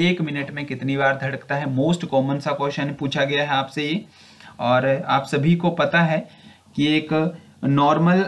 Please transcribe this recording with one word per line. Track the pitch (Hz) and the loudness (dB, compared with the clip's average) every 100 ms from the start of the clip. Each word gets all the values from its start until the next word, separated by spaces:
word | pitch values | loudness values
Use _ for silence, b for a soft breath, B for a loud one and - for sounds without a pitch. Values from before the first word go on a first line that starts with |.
एक | 175 180 | 0 0
मिनट | 156 143 139 | -2 -4 -6
में | 143 143 | -8 -8
कितनी | 127 135 139 | -6 -2 0
बार | 139 135 | 0 0
धड़कता | 135 131 - | -4 -8 -4
है? | 143 139 | -4 -2
Most | 127 156 175 | 0 0 0
common | - 135 135 139 | 0 0 0 -2
सा | - | -4
question | - 143 147 139 | -2 -4 -2 -6
पूछा | - 139 147 | -4 -4 -2
गया | 139 143 | 0 0
है | 143 | 0
आपसे | 135 139 151 | -2 -2 -4
ये, | 147 190 - B B B B - | -4 -4 -6 B B B B -4
और | 120 127 135 135 143 | 2 2 2 0 0
आप | 135 | -2
सभी | - 139 156 | 0 0 2
को | 170 175 | 4 2
पता | 170 139 170 | 0 2 2
है | 165 156 - B B B B - | 2 0 -6 B B B B -2
कि | 147 156 | 2 2
एक | 156 156 160 B B B | 0 0 0 B B B
normal | 135 143 143 151 170 185 | 0 2 4 4 4 4